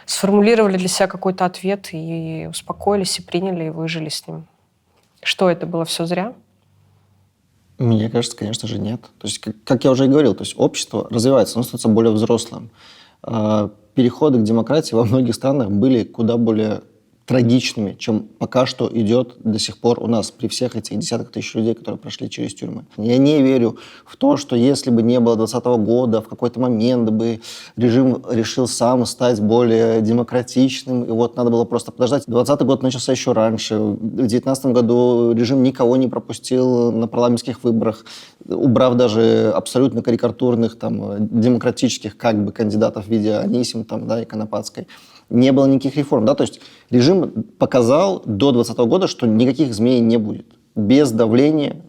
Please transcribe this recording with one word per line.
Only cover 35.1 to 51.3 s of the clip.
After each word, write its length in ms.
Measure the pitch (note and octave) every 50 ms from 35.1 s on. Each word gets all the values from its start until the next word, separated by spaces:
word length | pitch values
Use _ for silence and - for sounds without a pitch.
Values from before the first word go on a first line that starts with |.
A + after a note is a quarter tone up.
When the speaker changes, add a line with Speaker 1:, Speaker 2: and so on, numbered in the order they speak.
| B2 A#2 A#2+ A#2 A#2
Speaker 2:
режим 320 | A2 A#2+ A2+ C#3 C3+ B2+
никого 320 | C3+ B2+ - B2+ A#2 B2+
не 100 | C3 C3
пропустил 840 | A#2 - A#2+ - - A2 - - - B2+ B2+ B2+ B2+ B2+ A#2+ A#2+ A#2+ A2
на 160 | A2+ A#2 A2+
парламентских 560 | - A#2+ A#2+ B2 A#2+ A2+ - C3+ A#2 - -
выборах, 400 | A#2+ A2+ A2+ G#2+ A2+ A2 - - - - - - - _ - - -
убрав 460 | F2 F2 - C#3 A#2+ B2+ B2+ B2+ A#2+
даже 560 | A#2+ B2+ A2+ G#2 A2 A2+ A2+ A2+ A2+ A2 A2+ A2+
абсолютно 480 | - - - - B2+ C3+ C3 G#2+ A#2
карикатурных, 800 | - B2+ A#2 A2+ - A#2 A2 - C3 B2 A#2+ A2+ A#2 A2 - -
там, 500 | - A2 A#2 G#2+ G2+ G2+ G2+ G2+ G#2+ G#2
демократических 880 | A2+ A#2 G#2+ B2 B2 A2+ - B2+ A#2 - - A#2+ - - - G#2+ -
как 280 | - - A#2+ A2 G#2 G2+
бы 80 | G2+ -
кандидатов 540 | - A2+ G#2 G2+ G#2+ A2+ A2 - A2 F#2+
в 40 | F#2+
виде 240 | A2+ A2 G#2 G#2+ G#2+
Анисим, 500 | - - - A#2 B2 B2 - - A2+ A2+
там, 220 | - A2+ A2 A2+
да, 160 | A2+ A2 A#2 A2+
и 20 |
Конопатской. 640 | - - A2 G#2+ G#2+ - G#2 G#2+ - - - F#3 - - - - - - - _ -
Не 220 | - A#2+ B2+ C3+
было 160 | C3+ C#3 C3+
никаких 300 | C3+ C3+ C3 C3+ C3+ B2+
реформ, 280 | D3+ C#3 - D#3 A#2+ G#2+
да, 120 | A#2+ D3
то 80 | - A#2+
есть 160 | A2+ - - - - - - _ -
режим 560 | A#2 B2 A#2+ D3+ F#3+ F#3 C#3+ - - G#2+ G#2+ - _ -
показал 640 | - - - B2+ A#2 A2+ C3+ D#3+ F#3+ G3 F3+ - -
до 260 | - G#2+ G2 C#3 C#3+ B2+
двадцатого 340 | A#2+ A#2 A#2 A2+ - B2
года, 220 | A2+ D#3+ F#3+ F#3+ D#3
что 180 | - - C3
никаких 440 | A2+ G#2+ A2 B2 B2+ C3+ C3+ D#3 C3
изменений 360 | A2+ G2 A2+ B2 C3 A#2+ A#2
не 120 | A2+ A#2 A#2
будет. 280 | G#2+ G#2+ G2+ - - _ _ _ _ _ -
Без 340 | - G#2 G2+ B2+ C#3+ D3+ C3
давления 720 | A2 A2 A#2 A2